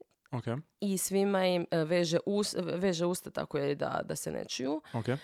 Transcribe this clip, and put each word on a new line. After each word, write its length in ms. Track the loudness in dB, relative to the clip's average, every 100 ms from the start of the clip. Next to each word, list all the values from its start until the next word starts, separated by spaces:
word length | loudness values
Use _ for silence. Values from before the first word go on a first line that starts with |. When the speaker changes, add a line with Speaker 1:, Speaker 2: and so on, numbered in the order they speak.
| -16 _ _
Speaker 1:
Ok. 120 | -6 -4 -4 -6 _
Speaker 2:
i 180 | -2 0
svima 480 | 0 2 2 4 2
im, 200 | 2 2
e, 60 | 0
veže 400 | 2 2 4 2
us-, 360 | 2 0 0 -2 -2
veže 320 | 0 0 2 0
usta 240 | 0 -4
tako 280 | -6 -4 -2
je 160 | 0
da, 260 | 0 0 -2
da 120 | -2 -4
se 140 | -4
ne 140 | -6
čuju. 380 | -6 -4 -2 -4 -4
Speaker 1:
Ok. 120 | -4 -2 -2